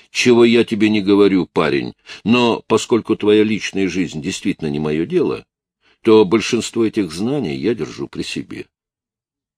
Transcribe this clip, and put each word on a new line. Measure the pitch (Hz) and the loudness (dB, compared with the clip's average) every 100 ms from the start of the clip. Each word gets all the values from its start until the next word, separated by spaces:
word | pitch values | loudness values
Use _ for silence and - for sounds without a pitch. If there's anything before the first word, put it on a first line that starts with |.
| _ | _
чего | - 123 117 | -2 4 6
я | 120 117 | 6 4
тебе | 110 107 107 | 2 0 0
не | 107 | 2
говорю, | 95 101 101 95 80 | 2 4 4 2 0
парень. | 92 78 69 62 - - - | -2 0 -2 -6 -12 -20 -6
Но | 95 120 120 104 - | 0 2 2 -2 0
поскольку | 113 - 117 - 110 | -2 0 -2 0 -2
твоя | 104 107 | 2 4
личная | 107 104 - 95 95 | 2 -2 -6 -4 -4
жизнь | 90 82 78 | -2 -6 -6
действительно | 71 - 101 - 78 | -8 -6 -6 -6 -6
не | 73 | -4
мое | 78 78 95 | -2 -4 -2
дело, | 180 104 107 - _ _ _ _ _ | 0 0 -4 -12 _ _ _ _ _
то | - 110 98 | 4 6 6
большинство | 110 - 117 - 113 | 2 0 -4 -4 -2
этих | 110 110 90 | -2 -2 -4
знаний | 82 113 147 92 67 | -4 -4 -4 -6 -4
я | 85 | -4
держу | 120 67 57 67 | -4 -8 -10 -10
при | 80 | -10
себе. | 78 - 67 - - _ _ _ _ _ _ _ _ | -10 -10 -12 -14 -18 _ _ _ _ _ _ _ _